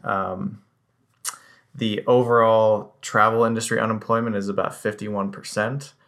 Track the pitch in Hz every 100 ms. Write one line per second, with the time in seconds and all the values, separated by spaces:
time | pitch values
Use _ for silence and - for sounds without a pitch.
0 | - 98 95 92 98 107 _ _ _ _
1 | _ _ - - _ _ _ 131 110 104
2 | - 127 120 117 113 110 110 107 - _
3 | - 113 110 113 117 113 110 113 110 110
4 | - 113 117 101 98 98 - - 107 104
5 | 104 104 98 - - - 110 139 - _